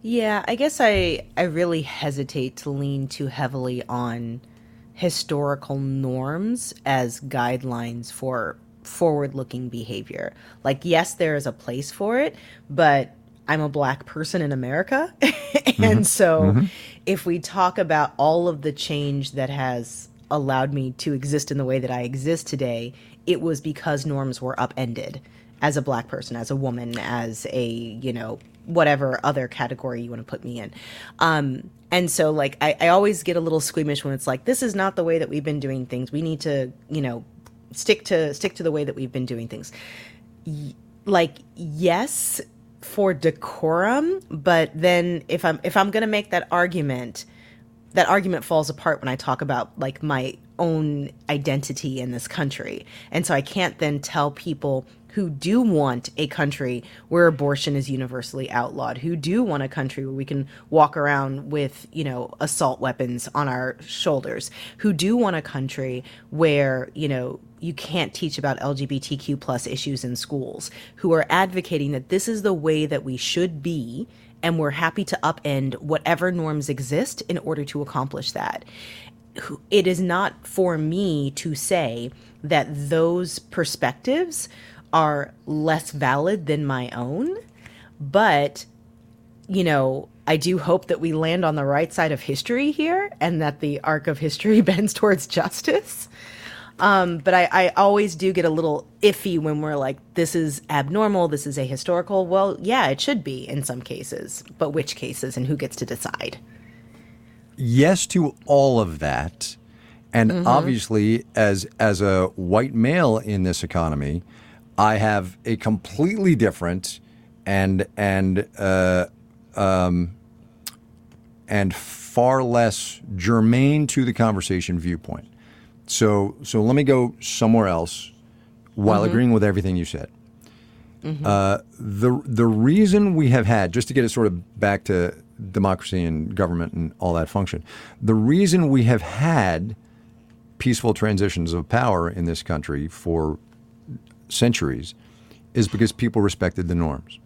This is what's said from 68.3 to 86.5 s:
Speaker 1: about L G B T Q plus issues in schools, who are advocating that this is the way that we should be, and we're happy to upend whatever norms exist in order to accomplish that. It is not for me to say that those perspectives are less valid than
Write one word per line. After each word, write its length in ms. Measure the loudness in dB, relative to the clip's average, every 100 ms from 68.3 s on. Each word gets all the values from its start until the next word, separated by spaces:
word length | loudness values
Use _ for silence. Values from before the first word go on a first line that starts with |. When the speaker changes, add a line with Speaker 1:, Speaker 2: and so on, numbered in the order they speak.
| -2
Speaker 1:
about 180 | -4 -2
L 100 | -4
G 120 | -4 -4
B 120 | -4
T 180 | -4 -8
Q 180 | -4 -6
plus 300 | -4 -4 -4
issues 360 | -6 -6 -6
in 140 | -6 -8
schools, 540 | -6 -8 -8 -10 -14 -16 -20 -4
who 160 | 2
are 140 | 2 4
advocating 640 | 2 2 -2 -4 -4 -2
that 160 | -4 -2
this 180 | -2 0
is 140 | -2
the 120 | -2
way 320 | 0 0 0 0
that 180 | -2
we 120 | -4 -6
should 440 | -4 0 -2 -2
be, 460 | -4 -4 -6 -10 -12 -14 -20 -6
and 160 | -2 0
we're 120 | 0
happy 340 | 0 0 0
to 140 | -4 -2
upend 520 | -2 -2 -2 -2 -2 -6
whatever 500 | -4 -2 0 0 0
norms 360 | -2 -2 -4 -4
exist 520 | -6 -2 -2 -2 -8 -6
in 80 | -6
order 260 | -4 -6 -6
to 160 | -6
accomplish 500 | -4 -4 -4 -6 -8
that. 320 | -6 -6 -8 -12 -20 -20 -20 -20 _ -20 -16 -12 -14 0
It 160 | 2 2
is 140 | 0
not 460 | 0 0 -2 -6 -8
for 300 | 0 0 2
me 520 | -2 0 0 0 -2
to 220 | -4 -6
say 560 | -6 0 0 0 -4 -10 -12 -20 -14
that 240 | 0 0 0 -6 -2
those 500 | 2 2 2 -4 -8
perspectives 1080 | -8 -4 -4 0 -2 -2 -2 0 -2 -6 -10 -16 -20 -20 0
are 400 | 2 2 0 -4 -12 -6
less 440 | -2 0 0 -2
valid 520 | -2 2 2 2 -2
than 200 | -2